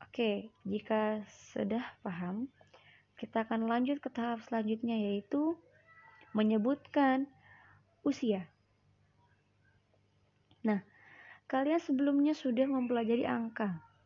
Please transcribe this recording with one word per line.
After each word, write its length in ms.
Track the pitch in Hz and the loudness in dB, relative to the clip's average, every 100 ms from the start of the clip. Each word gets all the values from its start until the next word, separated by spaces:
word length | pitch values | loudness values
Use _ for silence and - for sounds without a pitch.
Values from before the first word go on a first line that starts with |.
Oke, 480 | - - 226 202 214 _ | -14 -2 0 0 -6 _
jika 560 | 190 208 - 220 214 214 202 - - | -6 -6 -2 0 0 -2 -8 -18 -12
sudah 320 | - 208 220 254 - | -6 -2 -2 -6 -10
paham, 480 | - 175 180 202 262 _ - - - - _ - | -10 -6 -6 -6 -8 _ -20 -20 -20 -20 _ -16
kita 240 | 220 226 | -6 -4
akan 240 | 220 226 226 | -2 -2 0
lanjut 320 | 233 254 285 | 0 0 -2
ke 80 | 254 | -6
tahap 320 | - 233 233 - | -6 -4 -6 -4
selanjutnya, 480 | 226 214 220 233 226 | -4 -2 -2 -2 -2
yaitu 560 | 208 202 202 285 311 339 - _ _ - - - - | 0 -2 -2 -2 0 -2 -10 _ _ -20 -20 -20 -6
menyebutkan 960 | 214 214 220 220 294 - 294 269 262 277 - - - - - _ _ | 0 2 4 2 0 -2 2 4 4 0 -8 -20 -20 -20 -20 _ _
usia. 480 | 285 269 233 190 180 _ _ _ _ _ _ _ _ _ _ _ _ _ _ _ _ _ _ _ _ _ | -2 0 0 0 -4 _ _ _ _ _ _ _ _ _ _ _ _ _ _ _ _ _ _ _ _ _
Nah, 160 | 226 202 - - - - - - | -2 -2 -4 -20 -20 -20 -20 -20
kalian 340 | - 262 277 330 | -4 0 2 0
sebelumnya 540 | 339 262 285 285 285 | 2 2 4 4 4
sudah 320 | 302 262 233 | 2 0 2
mempelajari 640 | 269 262 247 240 226 233 - | 2 2 0 0 2 2 2
angka, 560 | 247 226 226 208 165 - _ | -2 -4 -4 -4 -4 -10 _